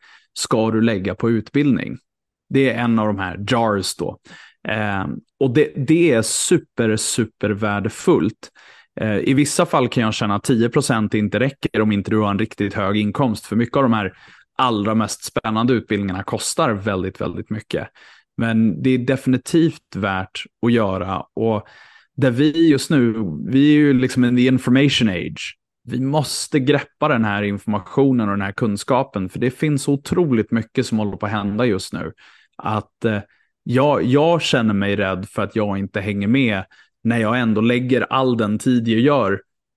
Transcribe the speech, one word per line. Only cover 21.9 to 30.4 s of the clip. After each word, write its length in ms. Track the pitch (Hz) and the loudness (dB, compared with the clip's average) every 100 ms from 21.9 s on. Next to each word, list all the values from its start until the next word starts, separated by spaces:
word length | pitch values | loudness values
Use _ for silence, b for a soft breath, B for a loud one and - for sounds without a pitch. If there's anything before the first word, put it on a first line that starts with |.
| b b - | b b -2
där 140 | 131 | 0
vi 380 | 120 151 151 165 | 2 2 4 4
just 220 | 135 - | 4 2
nu, 240 | 151 120 113 98 76 - | 2 2 0 -4 -6 0
vi 240 | 131 147 | 2 4
är 60 | 147 | 6
ju 160 | 147 | 4
liksom 320 | 127 127 - | 4 2 2
in 120 | 123 123 | 2 4
the 100 | 123 | 4
information 600 | 131 127 127 147 - 110 | 2 4 4 4 2 0
age. 500 | 87 80 76 - - _ _ | -2 -6 -10 -14 -16 _ _
Vi 160 | - 123 | -8 -6
måste 600 | 131 151 139 - - 143 | -2 -2 -2 -6 -2 0
greppa 480 | 127 143 - _ 151 | 2 0 -2 _ 0
den 160 | 123 | 2
här 180 | 110 101 | 0 0
informationen 880 | 104 101 - 104 - - 139 123 104 | -2 -4 -4 -4 -2 2 2 2 0
och 60 | |
den 80 | 101 | -2
här 100 | 98 | -4
kunskapen, 760 | - 117 101 - 127 135 101 92 | -4 -4 -2 0 0 0 -4 -6
för 100 | - | -4
det 120 | 123 | -4
finns 380 | - 156 143 - | -2 -2 0 0
otroligt 640 | 143 - 175 165 120 | -2 0 0 2 0